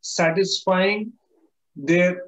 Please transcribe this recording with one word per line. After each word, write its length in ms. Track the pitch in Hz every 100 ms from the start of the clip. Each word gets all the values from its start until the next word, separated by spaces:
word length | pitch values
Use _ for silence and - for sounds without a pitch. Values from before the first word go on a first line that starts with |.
satisfying 1080 | - - 165 165 190 - - 185 190 214 220 - _ _ _ _ _
their 480 | - 139 170 180 180